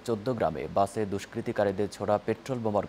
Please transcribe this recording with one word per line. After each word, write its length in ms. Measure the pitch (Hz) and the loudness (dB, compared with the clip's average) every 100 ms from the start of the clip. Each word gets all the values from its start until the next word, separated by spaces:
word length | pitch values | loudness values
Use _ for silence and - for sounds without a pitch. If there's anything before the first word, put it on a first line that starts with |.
চোদ্দ 300 | - 107 120 | -2 -2 -2
গ্রামে 340 | 120 80 73 76 | 0 0 0 -2
বাসে 320 | 87 101 113 101 | 2 2 0 -2
দুষ্কৃতিকারীদের 800 | 98 - 113 117 107 101 95 101 | -4 -4 -6 -2 2 2 2 -2
ছোড়া 260 | - 104 104 - | -2 2 2 2
পেট্রোল 320 | 110 - 123 | -2 -4 -2
বোমার 260 | 110 104 | 2 0